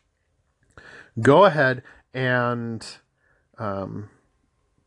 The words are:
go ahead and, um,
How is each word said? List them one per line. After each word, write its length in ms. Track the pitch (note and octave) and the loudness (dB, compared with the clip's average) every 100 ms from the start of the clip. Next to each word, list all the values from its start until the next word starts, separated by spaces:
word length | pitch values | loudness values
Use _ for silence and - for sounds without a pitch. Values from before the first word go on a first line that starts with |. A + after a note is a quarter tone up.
| _ _ _ _ _ _ _ - - - - - | _ _ _ _ _ _ _ -20 -20 -20 -16 -2
go 240 | A2+ D3 G3 | 4 6 6
ahead 380 | D3+ C3 B2+ - - _ | 4 0 -2 -10 -20 _
and, 720 | B2+ B2+ B2+ A#2+ A#2+ A#2 A2+ - - _ _ _ _ _ - | -6 -2 -2 -2 -4 -8 -10 -14 -20 _ _ _ _ _ -12
um, 520 | A2 G2 G2 G#2+ G#2+ _ _ _ _ _ _ _ | -8 -8 -10 -12 -16 _ _ _ _ _ _ _